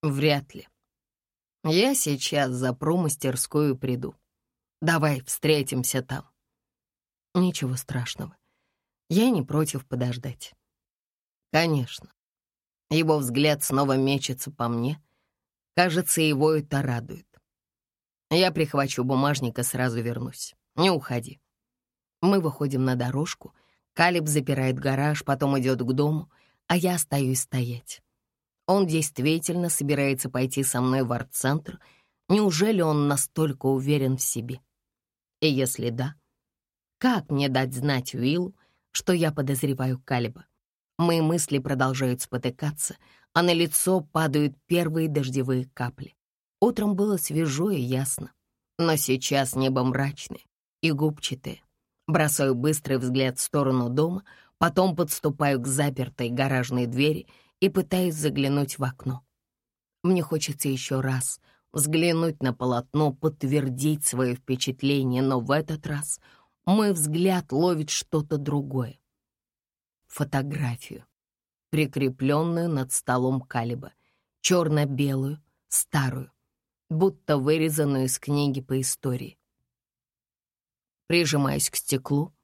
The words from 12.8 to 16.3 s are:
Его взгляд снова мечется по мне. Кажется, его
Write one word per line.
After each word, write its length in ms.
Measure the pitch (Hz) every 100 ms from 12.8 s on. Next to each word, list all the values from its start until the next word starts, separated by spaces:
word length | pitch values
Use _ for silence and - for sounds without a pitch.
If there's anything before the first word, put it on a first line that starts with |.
| _
Его 280 | 156 160 151
взгляд 440 | 127 120 151 147
снова 360 | - 131 139 135
мечется 540 | 135 139 - 127 -
по 180 | - 117
мне. 340 | 117 120 151 _ _ _ _ _ _ _ -
Кажется, 460 | 180 165 180 -
его 320 | 156